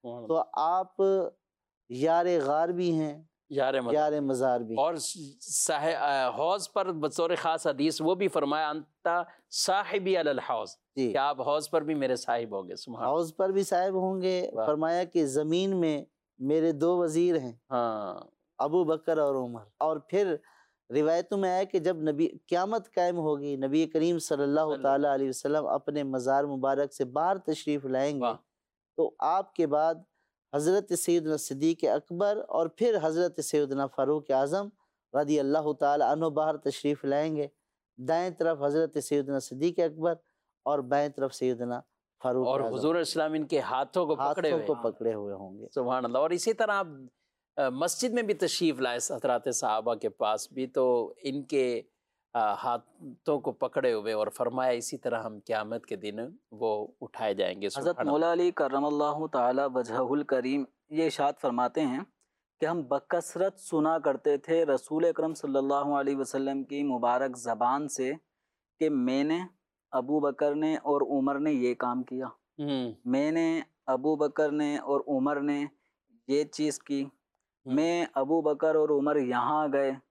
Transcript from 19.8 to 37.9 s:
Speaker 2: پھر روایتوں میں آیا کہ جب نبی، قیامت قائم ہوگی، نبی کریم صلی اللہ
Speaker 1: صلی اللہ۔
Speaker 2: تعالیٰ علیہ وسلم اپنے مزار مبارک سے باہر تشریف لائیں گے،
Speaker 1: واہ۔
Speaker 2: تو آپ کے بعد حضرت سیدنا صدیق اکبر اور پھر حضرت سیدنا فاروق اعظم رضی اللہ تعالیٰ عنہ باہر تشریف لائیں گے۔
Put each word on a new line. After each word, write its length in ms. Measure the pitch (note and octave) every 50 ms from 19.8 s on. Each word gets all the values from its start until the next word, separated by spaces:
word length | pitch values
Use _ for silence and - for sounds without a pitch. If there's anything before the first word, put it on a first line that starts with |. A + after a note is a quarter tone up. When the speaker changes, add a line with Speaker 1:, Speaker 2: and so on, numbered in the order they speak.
| C#3+ D#3 D#3+ D3+
Speaker 2:
پھر 380 | C#3+ _ - G3 G#3 F#3+ D#3+ D3+ _ _ _ _ _ _ _ _ _ _
روایتوں 480 | A#2 C#3+ D3+ D#3 E3 E3+ F3+ - G#3 G3
میں 120 | G3 F#3
آیا 140 | F3+ F#3 G3+
کہ 160 | F#3+ - F#3+
جب 180 | D#3 F3 F#3 D#3+
نبی، 300 | D#3 D#3 D3 C#3+ E3+ - - E3 _ _
قیامت 460 | F3 F3 F#3 G3+ A3 A3+ - - _
قائم 240 | F#3+ F3+ F3 F3 F3
ہوگی، 380 | D#3+ D#3 D3+ C#3+ C#3+ D3 C#3+
نبی 300 | C3 C3+ C3+ C#3 D#3 E3
کریم 340 | D#3+ D#3+ D#3+ D#3 E3+ F3 E3
صلی 240 | - - D#3 C#3 C#3+
اللہ 180 | C#3 C#3+ D#3
Speaker 1:
صلی 100 | D#3 D#3
اللہ۔ 120 | D3 C#3 C3+
Speaker 2:
تعالیٰ 300 | C#3 C3+ C#3 C#3+ C#3+ C#3
علیہ 160 | C3+ C#3 C3+
وسلم 360 | C3 - - C#3+ D3 D3+ D3
اپنے 380 | - - C#3 - - D3 D3 C#3+
مزار 400 | C3+ C3 C3 B2 C3 C3+ C#3 C#3+
مبارک 500 | D3 C#3 C3 B2+ C3+ C#3 C#3 C#3+ C#3 -
سے 120 | - C#3
باہر 320 | B2 B2 D3 D#3+ F3+ G3 F#3+
تشریف 480 | F3+ - D#3 D3+ - - D3 D3 C#3
لائیں 300 | C3+ B2+ C3 C3+ D3 D3
گے، 60 | C#3
Speaker 1:
واہ۔ 120 | B2 A#2+ - - _ _ _ _ _ _ _ _ _ _ _ -
Speaker 2:
تو 180 | D#3+ - - _
آپ 360 | - D3 E3+ F#3+ G3 - _
کے 120 | - E3+ D3
بعد 280 | C#3 D3+ D#3 E3 E3 E3 F3+ _ _ _ _ _ _ _ _ _ -
حضرت 440 | C#3+ D3+ D#3+ F#3 G3+ G3 - F3+ E3
سیدنا 380 | - - E3+ F3 D#3 D#3 D#3 D3
صدیق 480 | - - C#3 C3+ D3 E3 E3 - - C#3 G#2+
اکبر 440 | D3 - _ F3+ E3+ G3 G3+ G#3 G#3+ - -
اور 200 | - D#3+ E3 E3
پھر 300 | D#3 - A3 B3 A3 G3
حضرت 420 | D3+ D#3+ D#3+ E3 F3+ F3 - - D3
سیدنا 440 | - - D3+ D3 C3+ C3+ C#3 C#3 C3+
فاروق 440 | - - C3+ C3 D3+ D3+ C#3+ -
اعظم 380 | C3+ C3 C#3 C#3 D#3+ G3 G3+ G3+ - _ _ _ _ _ _ _ - C3+
رضی 180 | D3+ C#3+ D3+ D3+
اللہ 340 | C#3 C3+ C#3+ D#3 D3+ D3+ D3
تعالیٰ 380 | - D3 C#3+ C#3+ D3 C#3 A#2+
عنہ 140 | C#3+ D#3 D#3+
باہر 320 | E3 C#3+ D3 D#3 D#3 D#3 D3
تشریف 480 | - - D3 - - D3 D3 C#3+ -
لائیں 300 | C#3 C#3 C#3+ D3+ D#3+ D#3
گے۔ 120 | D3 D3 C#3+ _ _ _ _ _ _ _ _